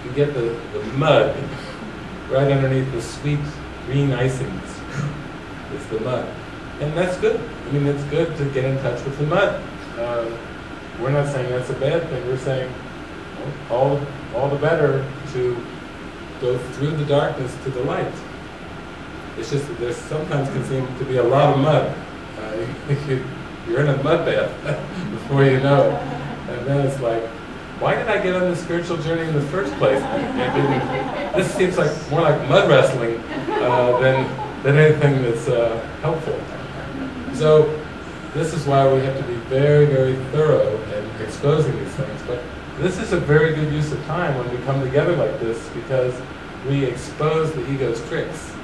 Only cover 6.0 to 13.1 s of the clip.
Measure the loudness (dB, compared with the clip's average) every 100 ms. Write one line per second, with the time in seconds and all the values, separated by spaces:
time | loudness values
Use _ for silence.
6 | -2 -2 -4 -10 -12 -12 -12 -6 -2 0
7 | 0 2 2 2 -4 -10 -2 2 2 0
8 | 0 0 0 0 -2 0 0 0 -2 -4
9 | -6 -2 2 4 2 0 -8 -12 -10 -6
10 | -2 -2 -4 -6 -10 -12 -12 -14 -12 -4
11 | 0 2 0 -2 -2 -2 -2 0 2 0
12 | -2 -4 -2 -2 -2 -2 -4 -8 -12 -14
13 | -12